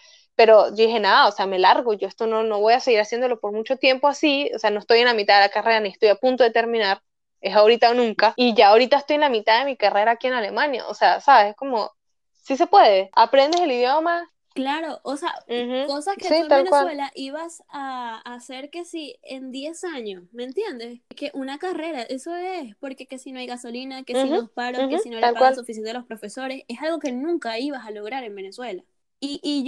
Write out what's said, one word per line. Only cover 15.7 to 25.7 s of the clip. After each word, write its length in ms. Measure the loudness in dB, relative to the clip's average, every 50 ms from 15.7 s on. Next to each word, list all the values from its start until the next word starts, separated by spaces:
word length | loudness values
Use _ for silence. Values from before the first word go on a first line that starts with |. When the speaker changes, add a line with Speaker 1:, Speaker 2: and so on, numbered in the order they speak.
| -6 -6
Speaker 2:
cosas 360 | -4 -4 -6 -6 -6 -6 -8 -6
que 140 | -4 -2
Speaker 1:
sí, 20 | 0
Speaker 2:
tú 120 | 0 2
en 60 | 4
Speaker 1:
tal 140 | 4 4 4
cual. 280 | 4 2 2 2 0 -4
Speaker 2:
Venezuela 180 | -6 -8 -8 -10
ibas 480 | -12 -12 -10 -10 -10 -12 -12 -14 -18 _ _
a 500 | -14 -12 -10 -10 -10 -10 -10 -12 -12 -14
hacer 480 | -14 -16 -16 -16 -16 -16 -16 -16 -16 -14
que 140 | -14 -14 -14
sí 320 | -12 -12 -12 -12 -14 -16 _ _
en 280 | -16 -16 -14 -14 -12
diez 320 | -12 -10 -10 -10 -12 -10 -12
años, 420 | -10 -10 -10 -10 -10 -12 -12 -16 _ -14
¿me 100 | -14 -12
entiendes? 580 | -8 -8 -6 -6 -6 -8 -10 -12 -14 -16 -18 _ _ -14
Que 160 | -12 -12 -10 -10
una 260 | -10 -10 -10 -10 -10
carrera, 420 | -8 -8 -8 -6 -8 -8 -8 -8 -8
eso 320 | -10 -10 -10 -10 -10 -10
es, 400 | -8 -8 -8 -8 -10 -10 -12 -14 _
porque 300 | -14 -14 -14 -14 -16 -16
que 100 | -16 -16
si 120 | -16 -16
no 80 | -14 -14
hay 80 | -12 -12
gasolina, 560 | -12 -12 -12 -12 -12 -12 -12 -12 -14 -14 -10
que 120 | -6 -4
si 140 | -2 -2 0
Speaker 1:
Ujú, 40 | -2
Speaker 2:
los 160 | -2 -4 -6
paros, 380 | _ -8 -8 -6 -4 -4 -4 -2
que 100 | -2 -4
Speaker 1:
ujú, 20 |
Speaker 2:
si 100 | -4 -6
no 100 | -6 -2
le 100 | -2 -2
Speaker 1:
tal 20 |
Speaker 2:
pagan 220 | 0 2 2 2 2
Speaker 1:
cual. 20 |
Speaker 2:
suficiente 340 | 0 -6 -12